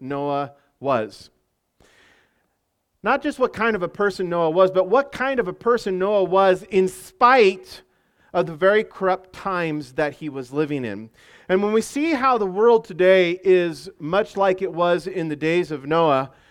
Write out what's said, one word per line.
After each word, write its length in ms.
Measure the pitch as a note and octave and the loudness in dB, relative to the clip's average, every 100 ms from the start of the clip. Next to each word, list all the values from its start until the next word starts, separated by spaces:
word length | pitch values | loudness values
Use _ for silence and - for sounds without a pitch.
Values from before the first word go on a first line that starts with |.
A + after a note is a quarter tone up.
Noah 520 | C3 C#3 C#3+ C#3+ C#3+ C#3+ _ _ | -10 -6 -4 -4 -6 -12 _ _
was. 500 | C3 B2+ G#2+ - - _ _ _ _ _ _ _ _ _ _ _ _ _ _ _ _ _ | -2 -2 -2 -12 -20 _ _ _ _ _ _ _ _ _ _ _ _ _ _ _ _ _
Not 200 | G3+ C4 | -4 -2
just 160 | D4+ C4+ | -2 -2
what 140 | B3 | -2
kind 240 | - A3 G#3+ | -2 -2 -2
of 60 | |
a 60 | F3 | -4
person 420 | - G3+ F#3 F#3 | -2 -2 -2 -4
Noah 200 | F3 E3 | -2 0
was, 200 | E3+ F#3 | 4 2
but 160 | F#3 F#3 | 2 2
what 240 | A#3 C#4 | 0 0
kind 260 | - C4 C4 | -4 -4 -2
of 80 | A3 | -4
a 60 | |
person 460 | - A#3 A#3+ A3 F#3 | -4 0 0 0 -4
Noah 260 | F#3+ G#3 | 0 0
was 380 | F#3 F#3+ G3 F#3 | 2 2 4 2
in 240 | - G3 F#3+ | 0 0 0
spite 960 | - - - A#3+ C4 G3+ F#3+ - - _ _ _ _ _ | -2 -14 2 4 6 4 2 -8 -20 _ _ _ _ _
of 140 | F3 E3+ | -4 -4
the 80 | |
very 280 | D#3 F#3 G#3 | 0 2 2
corrupt 520 | G#3+ - F#3+ F#3 - | 0 -4 -2 -2 -6
times 580 | - G3+ F3+ E3+ D3+ C3 | -12 -6 -4 -4 -6 -8
that 220 | C3 D3 | -4 -4
he 160 | C3+ D#3 | -4 -12
was 220 | C3+ B2 | -12 -8
living 320 | C#3 D3+ C#3+ | -4 -4 -4
in. 260 | A#2+ G2+ A2 _ _ - - | -6 -10 -14 _ _ -14 -2
And 140 | F#3 | 0
when 100 | G#3 | 2
we 100 | A3 | 0
see 320 | A3 C#4 D#4 | -2 -4 -2
how 240 | D4 C4 B3 | 0 0 0
the 80 | G3+ | -2
world 380 | F#3 A3+ A3+ | 2 4 4
today 540 | A3 E3 F#3 F#3+ F3 F3+ | 0 0 4 4 4 0
is 460 | G3 F#3 F3 D3+ D#3+ - | 2 2 2 -6 -16 -14
much 360 | C#3+ F#3 G#3+ G3+ | -4 -2 -2 -2
like 260 | G3 F#3+ | 0 0
it 100 | F#3+ | -4
was 340 | E3 F3 F3 F3+ | -2 0 0 -2
in 220 | F#3+ E3 | -6 -6
the 80 | D3 | -4
days 340 | D#3 F3 E3 | -2 -2 -2
of 140 | D3+ C#3 | -6 -2
Noah, 460 | D#3+ E3 C3+ C3+ _ _ | 2 4 2 -2 _ _